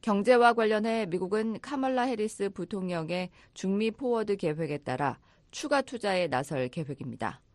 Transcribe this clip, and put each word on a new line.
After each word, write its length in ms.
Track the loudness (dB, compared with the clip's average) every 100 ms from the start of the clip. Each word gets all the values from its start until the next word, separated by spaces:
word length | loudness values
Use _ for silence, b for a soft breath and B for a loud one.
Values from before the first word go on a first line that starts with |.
경제와 520 | 2 2 6 8 8
관련해 520 | 6 2 2 2 0 -2
미국은 540 | -2 0 0 -2 -4
카멀라 440 | -6 -2 0 0 0
해리스 440 | 0 -4 -2 -6
부통령의 800 | -4 -6 -4 -2 -4 -2 -4 -6 b b
중미 380 | -6 -2 2 0
포워드 460 | 0 -2 0 0 0
계획에 420 | 0 -2 -4 -4
따라 400 | -4 -2 -2 -2 b b b
추가 320 | -10 0 0
투자에 440 | 0 -4 -2 0 0
나설 420 | 0 -2 -2 -4
계획입니다. 720 | -4 -8 -8 -10 -6 -6 -8 _